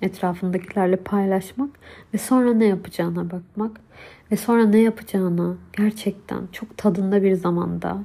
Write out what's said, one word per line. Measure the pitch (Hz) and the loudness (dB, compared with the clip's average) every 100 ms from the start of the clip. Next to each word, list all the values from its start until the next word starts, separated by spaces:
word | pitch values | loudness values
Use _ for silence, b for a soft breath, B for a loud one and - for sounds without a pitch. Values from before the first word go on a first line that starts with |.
etrafındakilerle | 190 180 180 175 185 180 180 - 185 185 | -6 -4 -4 -4 -4 -4 -4 -2 0 0
paylaşmak | 185 202 196 190 185 - 285 - B B B | -2 -2 0 -2 -4 -6 -8 -8 B B B
ve | 214 | -8
sonra | - 262 247 | 0 2 4
ne | 226 220 | 4 4
yapacağına | 190 175 - 170 170 175 | 2 -4 -4 -4 -4 -6
bakmak | 180 175 - 220 220 - B B B _ | -8 -10 -6 -6 -8 -18 B B B _
ve | 208 | -2
sonra | - 233 226 | 2 4 6
ne | 214 | 6
yapacağına | 226 220 - 196 185 175 175 180 - - | 4 2 -4 -2 0 0 -2 -4 -8 -2
gerçekten | 214 214 - 196 - - 185 | 0 0 -6 -6 -8 -10 -10
çok | - 220 - | -12 -14 -2
tadında | 208 180 190 202 | 0 2 2 2
bir | 196 | 4
zamanda, | 185 175 175 175 170 170 190 | 2 0 0 -2 -4 -4 -6